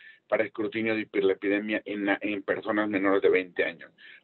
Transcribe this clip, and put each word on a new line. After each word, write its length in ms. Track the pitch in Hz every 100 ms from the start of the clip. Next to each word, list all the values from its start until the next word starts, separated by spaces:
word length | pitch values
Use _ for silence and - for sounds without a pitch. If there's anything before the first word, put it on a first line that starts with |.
| - - -
para 180 | 107
escrutinio 500 | 107 - 104 113 113
de 80 | 107
hiperlipidemia 800 | 107 101 95 95 101 101 107 107
en 220 | 98 104 101
la, 120 | -
en 200 | 104 101
personas 460 | - 90 98 107 107
menores 320 | 98 98 98
de 80 | 95
veinte 340 | 95 90 90
años. 300 | 80 80 - _ - -